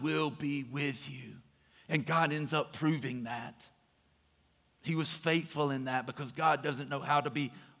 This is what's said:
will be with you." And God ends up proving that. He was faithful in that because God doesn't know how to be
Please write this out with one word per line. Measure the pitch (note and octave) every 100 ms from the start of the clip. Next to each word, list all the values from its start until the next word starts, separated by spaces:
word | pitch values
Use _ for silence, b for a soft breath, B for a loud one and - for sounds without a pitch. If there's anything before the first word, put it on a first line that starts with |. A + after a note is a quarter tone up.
will | D3 D#3 D3+
be | D3 D3 C#3+
with | B2 C3+ C#3+ A#2+ C#3
you." | C3 A#2 G2+ - _ b b b
And | D#3+
God | B2 E3 D#3+
ends | D3+ D3
up | D#3 -
proving | - D#3 D#3 C3+ B2
that. | A2+ A#2+ A#2+ - - _ _ _ _ _ _ _ _ _ _ _
He | -
was | D#3+ D3+
faithful | - E3 E3 E3 D3+ C#3+
in | C3+ C3
that | B2+ B2+
because | - C3+
God | E3 D#3+ D3
doesn't | D3+ C3 C#3
know | C#3
how | C#3 D3
to | C#3+
be | B2+ C3+ - B B